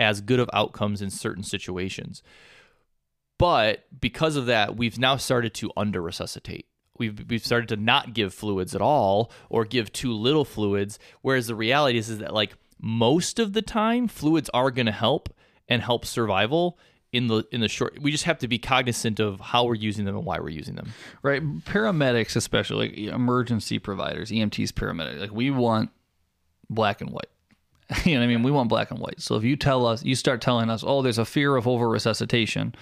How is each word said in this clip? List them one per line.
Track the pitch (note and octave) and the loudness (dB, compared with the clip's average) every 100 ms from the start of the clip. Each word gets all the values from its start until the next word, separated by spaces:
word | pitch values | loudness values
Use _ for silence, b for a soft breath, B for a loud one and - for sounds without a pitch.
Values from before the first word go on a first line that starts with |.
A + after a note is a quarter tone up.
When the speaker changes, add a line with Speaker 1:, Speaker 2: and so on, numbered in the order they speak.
Speaker 1:
as | A2 G2+ | 0 0
good | G2+ B2+ | 0 2
of | A#2+ | 2
outcomes | G#2 G#2+ - G#2 G2+ | 0 0 -2 -4 -2
in | G2 | -6
certain | - A2 F#2 | -6 -6 -6
situations." | G2 G2 - F#2 F#2+ - - F2+ b b b b b b b _ _ _ _ - | -8 -8 -6 -6 -6 -8 -12 -16 b b b b b b b _ _ _ _ 0
But | F3 C#3+ A2 G2+ _ C3 | 4 4 2 0 _ -6
because | B2 - D#3+ | -6 0 0
of | D3 A#2+ | 0 2
that, | A#2 G#2 G#2 | 2 0 -2
we've | A#2+ A#2 | -4 0
now | C3 C#3 | 0 0
started | - B2+ A2+ | 0 0 0
to | - G#2+ - | -4 -6 -2
under-resuscitate. | G#2 F#2 E2 - F2+ - - F2 - _ _ - | -2 -2 -6 -8 -10 -10 -12 -14 -16 _ _ -8
We've, | A2+ G#2 - | -6 -6 -6
we've | A#2 | -4
started | - A#2+ A2+ | 0 0 0
to | G#2+ | -2
not | G#2+ C3+ C3+ | 2 2 2
give | A2+ G2 | -2 -2
fluids | - G#2+ G2 F#2 | -2 -4 -2 -2
at | G2 | 0
all | A2 D3 G2+ G2+ A#2 B B | 2 4 4 2 0 B B
or | A2+ | -2
give | G#2+ B2 G#2 | 0 -2 -2
too | - C3 | -4 -4
little | A2 A#2 D#3 | 0 2 2
fluids. | C#3 - G#2 G2+ G2+ - B B | 0 -2 0 0 -2 -8 B B
Whereas | B2+ C3 A#2 | 0 0 0
the | |
reality | A2 A2+ C#3 C#3+ A#2+ | -2 0 2 2 2
is, | A2 | -2
is | G#2+ | -8
that, | G#2+ | -4
like, | G#2+ G#2 - _ _ | -2 -2 -4 _ _
most | A2 A2+ A#2 E3 - - | -4 2 4 4 2 0
of | A3 | 0
the | G#3 | 0
time, | G#3+ A3+ A3 A#3+ A#3+ | -2 0 2 2 0
fluids | - D3 D#3+ B2+ | 0 2 2 2
are | B2 C3+ | 2 2
gonna | B2+ A#2 | 2 0
help | G2+ A#2 D3 - b b b _ | 2 0 0 -4 b b b _
and | A#2+ | -2
help | A#2 A#2 | 2 -2
survival | - - A2 F#2+ G#2+ D#3+ F3 - b b _ | 0 -2 2 2 2 2 0 -4 b b _
in | B2 A#2+ | -2 2
the, | A2 - | 2 0
in | B2 | -2
the | G#2+ | -2
short. | - B2 - | 0 -4 -2
We | C#3+ | -2
just | D3+ | 0
have | E3+ D#3 | 0 -2
to | A#2+ | 0
be | A#2 | -2
cognizant | - C3 B2 A2+ A#2 G#2+ | 2 2 2 0 -2 0
of | G#2+ G2 | -2 -2
how | - B2 | 0 2
we're | A#2+ | 2
using | A2+ G#2+ G2+ | 0 -2 -2
them | G2 G2+ | -4 -4
and | |
why | F#2+ E2 | -4 -4
we're | D#2 | -6
using | D#2+ - E2+ | -8 -10 -10
them. | - B B B | -12 B B B
Speaker 2:
Right. | C#3 C#3 D3+ D#3 | 0 0 -2 -6
Paramedics, | - G3+ A3 E3+ C3+ A#2+ G#2+ A#2 | -2 0 2 2 4 4 2 -2
especially, | - A2 G#2 G#2+ A2 | 0 0 0 -2 -2
like, | - | -4
emergency | G#2 - B2 B2 A#2 A2+ - A2 | -6 0 2 2 2 -2 -2 -4
providers, | - F#2+ C#2+ D2+ F#2+ | -4 -6 -4 -6 -4
E | A2+ | 0
M | G#2 | 0
Ts, | - G#2+ | 0 -4
paramedics, | - G#2 E2+ D2 C#2+ | -2 -4 -4 -8 -8
like, | G2+ | -8
we | G#2 C3 | -2 0
want | C3+ A#2+ A2 G#2+ _ _ _ _ _ _ _ _ | 2 2 2 0 _ _ _ _ _ _ _ _
black | A2+ G#2+ G2+ | 0 0 0
and | - | -8
white. | - - _ _ _ _ _ _ | -10 -12 _ _ _ _ _ _
<laughs> | - | 0
You | F3+ | 2
know | C3+ | 4
what | A#2+ | 4
I | |
mean? | A#2+ | 4
We | B2 | 4
want | C#3+ A#2 | 2 2
black | A2+ G#2+ | 0 0
and | - | -6
white. | - - | -8 -8
So | - | -2
if | A2+ | 0
you | A#2 C#3 | 2 2
tell | C3+ C3 | 2 4
us, | A#2+ A2+ | 2 0
you | - | 0
start | B2+ - A#2+ | 0 0 0
telling | - A#2+ A2+ | 0 2 0
us, | A2+ G2 | -2 0
"Oh, | C#3 | 2
there's | C3 A2+ | 2 0
a | |
fear | A2 D3+ C#3+ C3+ | 0 2 2 2
of | A#2 | 2
over-resuscitation," | B2 A#2+ A2 A#2 G#2+ A2+ B2 A2 G#2 A2 B | 2 2 2 0 -2 0 0 0 -2 -4 B